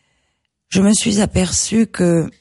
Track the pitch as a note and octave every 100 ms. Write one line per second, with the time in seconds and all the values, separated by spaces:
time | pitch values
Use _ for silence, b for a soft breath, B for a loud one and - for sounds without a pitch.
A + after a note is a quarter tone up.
0 | B B B _ _ _ _ F#3 G3+ G#3+
1 | A3+ G3+ G3+ F#3 F3+ - - A3 A3 -
2 | F3 E3+ - -